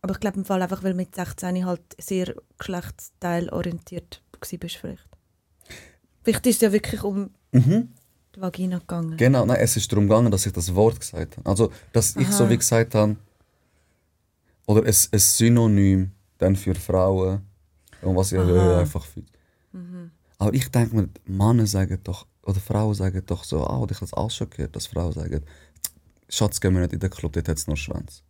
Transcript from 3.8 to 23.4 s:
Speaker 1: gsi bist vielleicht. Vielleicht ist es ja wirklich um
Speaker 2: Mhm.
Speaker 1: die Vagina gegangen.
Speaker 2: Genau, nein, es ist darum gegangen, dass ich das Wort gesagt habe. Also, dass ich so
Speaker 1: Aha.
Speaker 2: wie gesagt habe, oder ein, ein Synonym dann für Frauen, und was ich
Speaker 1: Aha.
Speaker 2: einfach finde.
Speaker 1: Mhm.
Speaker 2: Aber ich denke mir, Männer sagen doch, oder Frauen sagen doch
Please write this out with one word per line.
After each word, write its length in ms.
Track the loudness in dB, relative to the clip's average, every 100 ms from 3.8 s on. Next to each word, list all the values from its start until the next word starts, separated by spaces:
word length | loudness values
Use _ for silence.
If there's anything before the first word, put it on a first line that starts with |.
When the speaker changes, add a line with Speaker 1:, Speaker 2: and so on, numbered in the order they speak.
| -12 -16 -16 -20 _ -20
Speaker 1:
gsi 160 | -14 -12
bist 180 | -12 -12
vielleicht. 320 | -14 -14 _ _ _ _ _ _ _ -20 -20 _ _ _
Vielleicht 240 | -2 0 2
ist 100 | 2
es 40 |
ja 100 | 2
wirklich 300 | 2 -2 -6
um 280 | -6 -6 -8 _ _
Speaker 2:
Mhm. 380 | 4 6 4 0 _ _ _ _ -10
Speaker 1:
die 40 |
Vagina 380 | -8 -6 -6 -6
gegangen. 380 | -6 -6 -6 2
Speaker 2:
Genau, 280 | 4 4 2
nein, 120 | 2
es 160 | 2 0
ist 140 | 0
darum 160 | 2 4
gegangen, 220 | 6 4
dass 160 | 2 -2
ich 60 |
das 200 | -4 -2
Wort 260 | 4 4 2
gesagt 360 | -10 -8 -8 -8
habe. 100 | -2
Also, 240 | 2 2 0 -4
dass 220 | 0 0
ich 140 | 0 0
so 160 | 2
Speaker 1:
Aha. 60 | 4
Speaker 2:
wie 60 | 4
gesagt 380 | 2 2 2
habe, 220 | 2 2 0 -8 _ _ _ _ _ _ _ _ _ _ _ _ _ 2
oder 160 | 4
ein, 60 | 4 2 2
ein 60 | 2
Synonym 960 | 2 4 4 6 6 6 6 4 2 -6 _ _
dann 160 | 0
für 200 | 2 0
Frauen, 680 | -4 0 2 2 2 0 -2 -6 _ _ _ _ -8
und 120 | 0 0
was 140 | 2
ich 60 | 2
Speaker 1:
Aha. 420 | 4 6 6 4
Speaker 2:
einfach 240 | 2 -2
finde. 280 | -10 -16 -18 _ _ _ _
Speaker 1:
Mhm. 380 | -18 -16 -16 -18 _ _ _
Speaker 2:
Aber 140 | 0
ich 140 | 0 0
denke 240 | 0 0 0
mir, 120 | -2 -6
Männer 420 | -8 0 2 4 2
sagen 320 | 0 -2 -4
doch, 220 | -8 -12 -14 _
oder 180 | -4 -4
Frauen 340 | -2 -2 0
sagen 280 | 0 -2 -4 -6
doch 160 | -8